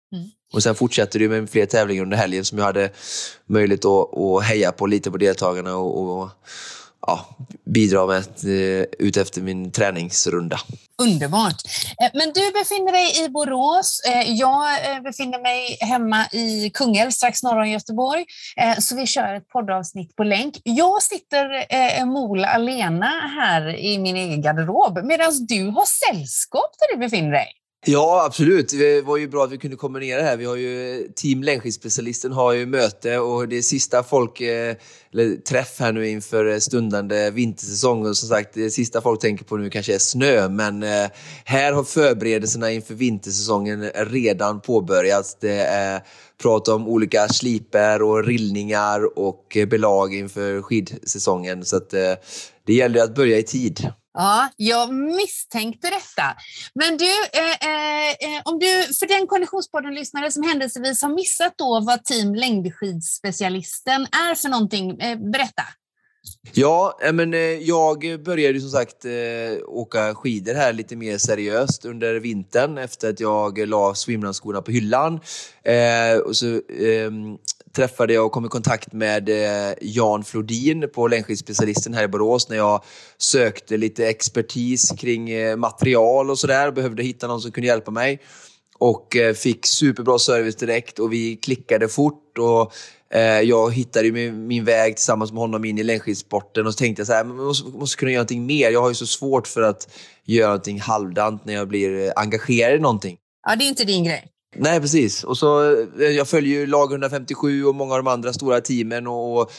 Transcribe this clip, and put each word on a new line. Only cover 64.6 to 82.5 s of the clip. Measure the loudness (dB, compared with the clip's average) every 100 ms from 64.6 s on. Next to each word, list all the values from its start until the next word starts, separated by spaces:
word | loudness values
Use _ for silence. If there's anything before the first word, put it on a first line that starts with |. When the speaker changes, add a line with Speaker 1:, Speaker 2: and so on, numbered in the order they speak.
| 0 -2 -4 -4
Speaker 1:
eh, | -6 -6 -4
berätta. | -2 -2 -6 -10 -14 _ _ _ _ -20 -20 -4
Speaker 2:
Ja, | 2 4 4 2 0
eh, | 0
men, | 2 0
eh, | 0
jag | 0 0 0 4 4 2 -4 -6 -4
började | 2 2
ju | 2
som | -2
sagt, | -2 -2 -6 -8
eh, | -6 -6 -6 -6 -6 -8
åka | -10 -4 -2 -2 -2
skidor | -4 -4 -2
här | 0 0
lite | 0 -6 -10
mer | -6 -2
seriöst | 0 0 0 0 0 -2 -6
under | -6 -4 -4
vintern | -4 -6 -2 0 0 -2
efter | -10 -6 -4
att | -2
jag | 0 0 0 -2
la | -2 2 2 0
swimrunskorna | -4 -4 -4 -6 -6 -6
på | -2
hyllan. | -2 2 2 0 -2 -10 -14 -16 -4
Eh, | 2 4 4 4 4 2 2
och | 0
så, | 0 -2 -4 -2
ehm, | 0 2 -2 -6 -10 -10 -10 -12 _ -2
träffade | -2 0 2
jag | 4 2
och |
kom | 0 -4
i |
kontakt | -4 -2 -2 -4
med, | -4 -2 0 0
eh, | 0 0 0 -4 -6
Jan | -4 2 2 2
Flodin | -2 -6 -4 -2 0 0 -2
på | 0 2
längdskidspecialisten | 2 0 -6 -4 -2 0 -2 -4
här | -2
i | -2
Borås | 0 2 2
när | 0